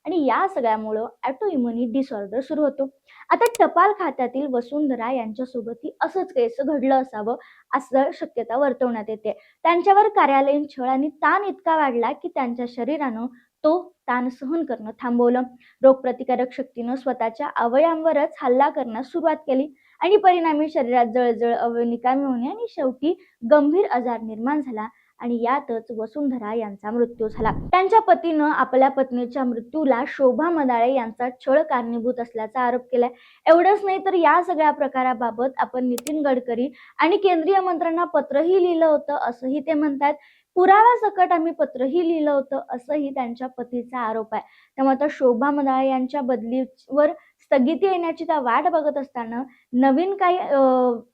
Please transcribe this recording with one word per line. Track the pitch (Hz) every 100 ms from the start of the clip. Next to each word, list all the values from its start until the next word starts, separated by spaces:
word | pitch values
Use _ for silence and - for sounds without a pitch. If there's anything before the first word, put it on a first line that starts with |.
| 302
आणि | 339 262
या | 240 381
सगळ्यामुळं | 381 233 220 214 214 233 -
ऑटो | - 269 415
इम्युन | 302 240 226 240
डिसऑर्डर | 254 262 220 202 226
सुरू | 262 302
होतो. | 285 277 269 - _ - -
आता | 339 466 480
टपाल | 339 339 392 403
खात्यातील | 349 - 247 262 285
वसुंधरा | 247 240 294 294 233 226
यांच्यासोबतही | 262 220 214 254 247 220 233 302 -
असंच | 311 370 370
काहीसं | 262 233 233 277
घडलं | 294 262 269
असावं, | 262 214 208 - - _ _ -
असं | - 262 277
शक्यता | 339 330 - 226 240
वर्तवण्यात | 285 254 247 233 214
येते. | 214 214 - _ _
त्यांच्यावर | 330 339 349 392 427
कार्यालयीन | 415 294 269 277 294 294
छळ | 269 254
आणि | 262 302
ताण | - 302 359
इतका | 403 269 330 320
वाढला | 285 233 233
की | 294 349
त्यांच्या | 311 247 240 240
शरीरानं | 247 233 302 269 220 247 - _ _
तो | 302 349 349 _ -
ताण | 247 247
सहन | 254 262 330 294
करणं | 226 214 226
थांबवलं. | 254 240 240 247 254 - _ _
रोगप्रतिकारक | 262 262 262 247 262 247 254
शक्तीनं | - 262 - 233 262
स्वतःच्या | 254 214 226 226 294 -
अवयवांवरच | 233 262 330 330 320 294 320 -
हल्ला | 254 254 285
करण्यास | 311 247 220 262
सुरुवात | 339 311 311
केली. | - 262 294 - _ -
आणि | 339 415
परिणामी | 392 359 330 294 311
शरीरात | 320 240 247 233
जळजळ, | 247 240 226 233 233
अवयव | 233 233
निकामी | 240 240 247 269
होणे | 277 247 247
आणि | 427 466
शेवटी | - 262 254 294 370 _ _ 233
गंभीर | 294 294 339 -
आजार | 247 240 226
निर्माण | 220 220 240 302
झाला | 254 214 220 _ _ -
आणि | 240 240
यातच | 233 285 277 226 226 220
वसुंधरा | 220 294 285 247 208
यांचा | 233 214 196 208
मृत्यू | 240 233 240 220
झाला. | - 220
त्यांच्या | - - 359 381 440
पतीनं | 440 349 339 311 294
आपल्या | 294 262 262 269
पत्नीच्या | 262 262 247 240 269
मृत्यूला | 247 226 233 311 285 240 285
शोभा | - 262 233 330
मदाळे | 330 269 233 240
यांचा | 269 226 220 247
छळ | 254 - 311
कारणीभूत | 311 254 233 233 233 247
असल्याचा | 233 226 220 254
आरोप | 247 247
केलाय. | 247 247 240 247 _ _ -
एवढंच | 330 370 403 392
नाही | 381 381
तर |
या | 370 311 330
सगळ्या | 359 311 311
प्रकाराबाबत | 294 269 262 254 233 233 220 262 254
आपण | 220 254 254
नितीन | 240 - 311 285
गडकरी | 247 247 233 262 - - -
आणि | 311 403
केंद्रीय | 392 339 311 392
मंत्र्यांना | 370 330 330 330
पत्रही | 349 302 - 285 330 381
लिहिलं | 359 330 320
होतं | 294 285 285
असंही | - 240 262 294
ते | 285
म्हणतायत. | 302 302 277 285 294 _ _ _ 370
पुराव्यासकट | 381 403 453 480 427 392 359
आम्ही | 349 320
पत्रही | 330 285 240 262 339 330
लिहिलं | 330 302
होतं | 277 277 269 -
असंही | 247 269 302 277
त्यांच्या | 269 240 233 254
पतीचा | 254 240 247 240 254
आरोप | 220 226 220
आहे. | 214 - _ _ -
त्यामुळे | 269 262
आता | 294
शोभा | 285 262 226 285
मदाळे | 294 269 262 269
यांच्या | 262 254 294
बदलीवर | 262 240 226 254 254 _ - 277 302 349 _ _
स्थगिती | - 277 247 330 392
येण्याची | 359 330 330
त्या | 330 311
वाट | 247 240 349
बघत | 320 294 285
असताना | 269 240 226 233 269 _ _
नवीन | 247 269 269 381 392
काही, | 359 359
अ, | - 277 262 254 247 240 -